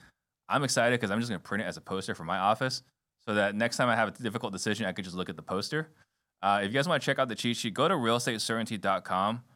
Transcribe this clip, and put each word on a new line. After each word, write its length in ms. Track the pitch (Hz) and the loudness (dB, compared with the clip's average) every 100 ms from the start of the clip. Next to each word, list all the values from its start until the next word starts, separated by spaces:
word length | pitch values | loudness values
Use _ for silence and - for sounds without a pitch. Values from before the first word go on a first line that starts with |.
| - _ _ _ - | -14 _ _ _ -2
I'm 120 | 117 | 0
excited 380 | 135 - 120 123 | 2 4 4 4
'cause 100 | 104 | 2
I'm 100 | 104 | 0
just 100 | 117 | -2
gonna 100 | 92 | -4
print 220 | - 101 | -4 -4
it 40 | 90 | -4
as 120 | 80 | -6
a 20 | |
poster 340 | - 95 98 | -6 -6 -4
for 100 | 98 | -6
my 120 | 82 95 | -2 0
office 440 | 98 110 131 - - _ _ _ | 2 2 0 -4 -10 _ _ _
so 140 | - | -2
that 200 | 104 101 | 2 2
next 240 | 104 117 - | 2 0 2
time 100 | 123 | 2
I 80 | 113 | 4
have 120 | 107 | 2
a 20 | |
difficult 420 | - 120 101 123 | 0 -4 -4 -4
decision, 320 | 185 - 104 | -4 -2 -2
I 80 | 208 | -2
could 120 | 180 92 | -4 -6
just 100 | 90 | -6
look 140 | 90 | -6
at 60 | 82 | -8
the 60 | |
poster. 520 | - 92 101 151 156 _ _ _ _ _ | -6 -4 -2 -4 -6 _ _ _ _ _
Uh, 180 | 98 101 | 2 2
if 60 | 101 | 2
you 60 | |
guys 120 | 131 156 | 0 2
wanna 140 | 151 | 0
check 180 | - 135 | 0 0
out 100 | 131 | 0
the 60 | |
cheat 220 | 104 120 117 | 0 -2 -2
sheet, 160 | 117 | -2
go 160 | 95 156 | 0 2
to 80 | 180 | 2
real 200 | 117 120 | 4 2
estate 240 | 127 113 | 2 -2
certainty 340 | - 113 110 107 | -2 -2 -2 -2
dot 260 | 98 95 | 0 0
com. 380 | - 92 101 120 - | 0 0 0 -2 -8